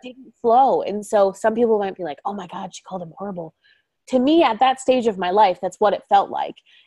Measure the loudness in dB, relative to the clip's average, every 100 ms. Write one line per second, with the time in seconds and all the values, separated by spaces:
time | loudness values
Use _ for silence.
0 | -18 -20 -20 _ 2 4 4 2 -2 -6
1 | -2 0 0 0 -2 0 2 0 -2 -8
2 | -10 -10 -10 -10 -10 -12 -14 -16 -14 -14
3 | -12 -12 -12 -12 -14 -18 _ _ _ _
4 | -4 0 2 4 4 2 0 2 0 0
5 | 0 -2 0 2 2 2 -6 -2 0 0
6 | 0 0 2 -4 -8 -10 _ _